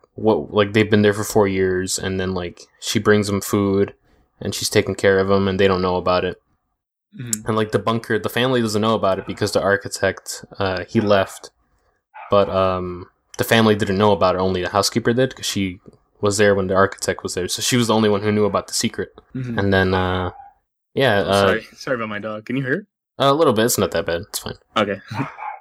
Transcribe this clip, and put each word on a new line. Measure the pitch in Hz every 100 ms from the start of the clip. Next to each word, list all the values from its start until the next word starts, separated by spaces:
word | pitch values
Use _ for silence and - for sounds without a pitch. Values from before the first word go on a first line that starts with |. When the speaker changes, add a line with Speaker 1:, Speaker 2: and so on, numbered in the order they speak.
| _
Speaker 1:
what, | - 107 87 -
like, | 104 101
they've | 107 101
been | 107
there | 104
for | 101
four | 104 110 98
years, | 95 92 92 95 -
and | 98 95
then, | 92
like, | 92 87 - - _
she | - 117
brings | 104 104 101
them | 101
food, | - 104 101 98 95 - _ _ _ _
and | 104
she's | - -
taking | 107 98 95
care | 101 95
of | 95
them, | 98 98
and | 92
they | 98
don't | 92
know | 92 90
about | 90 90
it. | 90 - _ _ _ _ _ _ _ 107
Speaker 2:
Mm-hmm. | 120 110 110
Speaker 1:
And, | 107
like, | 107
the | 120
bunker, | 101 113 - 110
the | 104
family | 120 131 123
doesn't | 113 104
know | 95
about | 92 95 95
it | -
because | 92 104
the | -
architect, | 98 101 - - 95 90 - - - -
uh, | 98 92 90
he | 113
left, | 104 101 95 - - _ _ _ _ _ _ - -
but, | 101 98
um, | 95 95 92 90 90 92 _ _ -
the |
family | - 117 110 104
didn't | 101 95
know | 107
about | 95 92
it, | 90
only | 95 90
the | 95
housekeeper | 104 - 120 120
did, | 120 131 -
'cause | -
she | 101 95 90 - _ _ -
was | 101 101
there | 104
when | 98 95
the |
architect | 95 98 - - 90
was | 95
there, | 92 90
so | -
she | - 123
was | 113
the |
only | 110 107
one | 101
who | 104
knew | 107 104
about | 107 -
the |
secret. | - 113 - 90 - _
Speaker 2:
Mm-hmm. | 127 123 110
Speaker 1:
And | 98
then, | 98 95
uh, | 92 92 92 90 - - _ _ _ _
yeah, | - 131 101 95
Speaker 2:
Oh, |
Speaker 1:
uh, | 98 101
Speaker 2:
sorry. | 110 -
Sorry | - 151 123
about | 110
my | 104
dog. | 107 107
Can | 107 131
you |
hear | 127
it? | 170 214 _ _ -
Speaker 1:
a | 135
little | 147 156
bit. | 107
It's | 113 -
not | 92
that | 85 -
bad. | 85 -
It's | -
fine. | - - _ 110
Speaker 2:
Okay. | 101 139 -
<laughs> | 107 - - - -